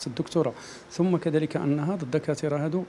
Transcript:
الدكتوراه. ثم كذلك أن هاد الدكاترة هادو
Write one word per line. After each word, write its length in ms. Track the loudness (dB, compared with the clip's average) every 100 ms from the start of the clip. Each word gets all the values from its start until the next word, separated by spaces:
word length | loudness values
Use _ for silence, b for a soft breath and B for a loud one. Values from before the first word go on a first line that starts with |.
| -6
الدكتوراه. 460 | -6 -2 0 0 B B B B
ثم 260 | 0 2 2
كذلك 400 | 2 2 2 0
أن 220 | 0 2
هاد 220 | 2 -2
الدكاترة 640 | 0 0 0 -2 0 0 0
هادو 180 | -2